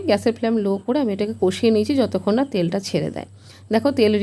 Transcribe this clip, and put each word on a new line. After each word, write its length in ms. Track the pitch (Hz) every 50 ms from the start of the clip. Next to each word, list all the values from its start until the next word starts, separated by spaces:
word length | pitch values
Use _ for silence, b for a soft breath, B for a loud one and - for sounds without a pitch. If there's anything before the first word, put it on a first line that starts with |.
| 392 311
গ্যাসের 260 | 208 202 - 240 226 -
ফ্লেম 160 | - 226 233 220 202
লো 80 | 196 196 196 -
করে 120 | - 247 302 277
আমি 80 | 220 196
এটাকে 200 | 196 208 208 220 -
কষিয়ে 300 | - 185 185 - - 226 220
নিয়েছি 180 | 214 214 214 294 269
যতক্ষণ 320 | 240 - - 185 190 214 202 233
না 40 | 277 277 -
তেলটা 260 | 196 175 165 175 196 190 -
ছেড়ে 220 | - - - - -
দেয়। 120 | - - - B B B B B B B - 208
দেখো 160 | 226 226 277
তেল 200 | 277 254 226 208 214 208